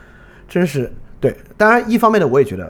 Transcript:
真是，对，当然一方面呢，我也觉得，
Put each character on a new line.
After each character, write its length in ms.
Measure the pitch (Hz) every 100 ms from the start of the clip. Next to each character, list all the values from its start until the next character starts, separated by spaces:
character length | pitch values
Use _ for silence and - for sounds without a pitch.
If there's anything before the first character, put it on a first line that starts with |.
| - - - - -
真 180 | 180 175
是， 240 | 143 120 - - -
对， 120 | 131 - - -
当 160 | 214
然 180 | 240 240
一 80 | 233
方 140 | 226
面 80 | 220
呢， 80 | 151
我 100 | 131
也 80 | 127
觉 120 | 92
得， 120 | 82